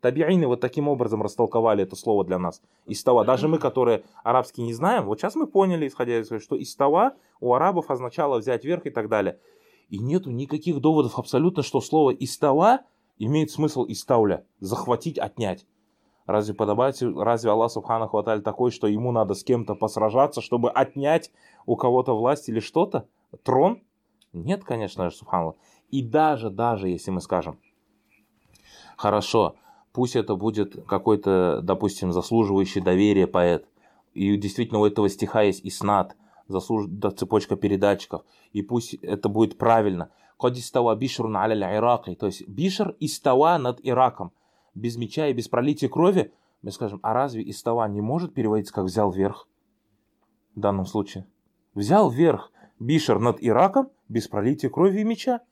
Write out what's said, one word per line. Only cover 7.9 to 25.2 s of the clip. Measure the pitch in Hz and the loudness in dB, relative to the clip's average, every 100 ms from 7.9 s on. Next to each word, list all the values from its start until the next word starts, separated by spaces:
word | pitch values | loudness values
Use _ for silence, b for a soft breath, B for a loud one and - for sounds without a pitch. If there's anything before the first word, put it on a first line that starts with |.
означало | 131 127 - 147 123 | -4 -4 -2 0 0
"взять | 110 120 | 0 -4
верх" | 131 170 | -2 -4
и | 147 | -4
так | 120 107 | -6 -2
далее. | 107 95 - b b b b b | 0 0 -4 b b b b b
И | 98 | -8
нету | 120 175 175 | -2 -2 -2
никаких | 120 135 156 160 143 | -8 -6 -6 -4 0
доводов | 143 160 123 - | 2 4 2 -2
абсолютно, | - 127 165 185 | -2 2 2 0
что | 135 135 | -2 -2
слово | - 156 143 | 0 4 4
"истава" | - 123 - 151 139 196 262 _ _ _ _ | 2 -6 -2 2 4 4 2 _ _ _ _
имеет | 110 151 151 | -2 0 0
смысл | 151 151 135 120 | 0 -2 -2 -4
"истауля", | 104 - 123 107 87 _ _ | -6 2 4 4 2 _ _
захватить, | 98 117 - 117 165 - | -6 -6 -2 -2 -2 -6
отнять. | 101 - 107 90 _ _ _ _ _ _ - | -8 -6 -6 -6 _ _ _ _ _ _ -4
Разве | 104 107 | -2 -2
подобает, | 98 104 104 135 135 | -2 -2 2 0 0
разве | 123 76 104 117 113 | -6 -2 0 0 2
Аллах | 107 113 | 2 0
Субханаху | 113 - 113 110 107 | -2 -4 -4 -2 -2
ва | |
Тааля | 104 107 | 0 -2
такой, | 104 101 123 | -4 -2 -2
что | 117 110 | 0 0
ему | 104 123 | 0 0
надо | 120 104 | 0 0
с | 95 | -2
кем-то | - 120 110 | 0 -2 -2
посражаться, | 101 110 110 107 117 143 135 | -4 -4 0 0 2 2 0
чтобы | - 120 120 | -4 0 0
отнять | - 135 - 139 160 160 b b b - | 0 -2 0 0 0 -2 b b b -4
у | 113 | 0
кого-то | 123 127 123 110 | 2 2 2 0
власть | 120 147 - | 0 -2 -2
или | 113 | -6
что-то? | 104 160 202 165 - _ _ - | -2 -2 0 -2 -8 _ _ -10
Трон? | - 127 170 240 _ _ _ _ _ | 0 2 2 0 _ _ _ _ _
Нет, | 87 90 196 | -12 -6 -8
конечно | - 117 101 - 87 | -6 -6 -6 -4 -6
же, | |
субханаллах. | - | -6